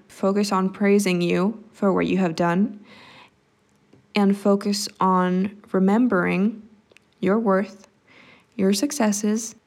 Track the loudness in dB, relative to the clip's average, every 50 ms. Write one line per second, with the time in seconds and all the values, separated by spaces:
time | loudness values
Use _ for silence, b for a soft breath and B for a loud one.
0 | _ -20 -8 -4 -2 -2 0 0 -2 -2 -2 -2 -2 -2 -2 -2 2 2 2 2
1 | 2 0 0 0 0 0 0 0 0 -2 -2 -6 -12 -20 -8 -2 0 0 2 0
2 | 0 0 0 0 0 -2 0 0 0 0 2 0 0 -2 -4 B B B B B
3 | B B B B B B B _ _ _ _ _ _ _ _ _ _ _ _ _
4 | _ _ -2 2 2 2 2 2 2 2 0 2 0 -2 -4 -4 -6 -8 -6 -2
5 | 0 2 2 2 2 2 0 0 -2 -4 -6 -12 -10 -4 -2 0 2 2 4 2
6 | 2 2 0 0 0 0 0 0 0 -2 -2 -6 -12 -20 -20 _ _ _ _ _
7 | _ _ _ _ -2 0 0 0 0 0 0 0 -2 -4 -10 -18 -20 _ _ _
8 | b b b b b b b b b b b -2 0 0 2 0 -2 -2 -2 0
9 | 0 0 0 0 -2 -2 -2 -2 -4 -8 -14 -18 _